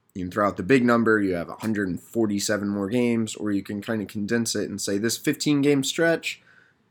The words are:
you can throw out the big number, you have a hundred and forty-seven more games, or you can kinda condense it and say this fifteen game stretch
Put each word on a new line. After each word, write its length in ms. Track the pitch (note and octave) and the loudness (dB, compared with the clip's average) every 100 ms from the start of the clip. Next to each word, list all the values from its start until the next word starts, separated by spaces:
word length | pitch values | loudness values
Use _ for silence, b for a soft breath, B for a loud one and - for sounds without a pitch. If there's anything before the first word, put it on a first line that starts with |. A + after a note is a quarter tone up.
| _ | _
you 100 | G2 | -8
can 80 | F2+ | -6
throw 160 | G#2+ G2+ | 0 0
out 80 | F#2 | 0
the 80 | |
big 220 | F#2 C3 A#2+ | 4 4 6
number, 340 | A#2 A2 G#2+ | 4 4 4
you 140 | G2 | 2
have 160 | F2 D#2+ | -2 -4
a 60 | - | -6
hundred 320 | A2 G#2 F#2+ | -4 -2 -2
and 120 | F2 | -4
forty-seven 680 | - A2+ A2 G2+ - G#2 G2+ | -4 0 0 0 0 -2 -2
more 200 | G2+ F#2+ | -2 -2
games, 460 | B2 A#2+ A#2 A2 - | 0 2 0 -2 -4
or 160 | G#2+ | -2
you 120 | G2+ | -2
can 180 | F#2+ G#2 | -2 -6
kinda 240 | G2 A2+ F#2+ | -4 -4 -4
condense 500 | A2 G2+ A#2 A2+ G#2+ | -6 -2 0 0 -2
it 140 | F2 | -4
and 100 | G2 | -6
say 200 | - G2+ | -4 -2
this 180 | A2+ - | -2 -2
fifteen 440 | - C#3 D3+ C#3+ | -2 -2 0 2
game 220 | C#3 C#3+ | 4 2
stretch 580 | C3+ - E3 E3 - - b b b b _ | 0 0 2 2 -2 -10 b b b b _